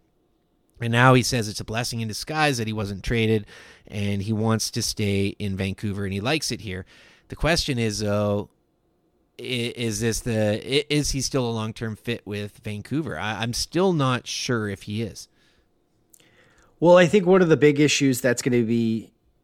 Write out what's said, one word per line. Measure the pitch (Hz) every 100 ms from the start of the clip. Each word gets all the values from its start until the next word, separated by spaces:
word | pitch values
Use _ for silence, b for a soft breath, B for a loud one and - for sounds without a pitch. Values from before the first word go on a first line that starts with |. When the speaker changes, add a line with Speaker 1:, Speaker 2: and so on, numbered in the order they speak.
| _ _ _ _ _ _ _ -
Speaker 1:
And | 117
now | 117 131
he | 127
says | 107 123 107
it's | -
a |
blessing | 104 110 123 117
in | 110
disguise | 101 - 156 151 120
that | 110
he |
wasn't | 107 101 95
traded, | - 117 110 110 101 B B B -
and | 104 101 101
he | 101
wants | 107 110 110 -
to | 120
stay | - - 104 98 101 -
in | 101 95
Vancouver, | 98 95 104 98
and | 98
he | 98
likes | 117 156 -
it | 110
here. | 101 92 - b b b b
The | -
question | 147 165 - 123
is, | 113 104
though, | 104 104 104 101 - _ _ _ _ _ _ _ _ -
i-, |
is | 120 123 120 117 117 104
this | 117 104
the, | 123 110 107 107
i-, | 101 143 -
is | 147 131
he | 135
still | - 139 120
a |
long-term | 113 110 - 113 107
fit | - 113
with | - 104 104 -
Vancouver? | 107 104 - 139 131 80
I, | 104 104
I'm | 117
still | - - 165 190
not | 165 131 123 -
sure | - - 117 104
if | 98
he | - 104
is. | 110 - - _ _ _ _ _ _ _ _ - b b b b b b
Speaker 2:
Well, | 165 180
I | 175
think | 208 175
one | 190
of | 170
the | 143
big | 147 143
issues | 147 - 139 123
that's | 123 120
gonna | 135 120
be, | 113 117 113 113 - _ _ _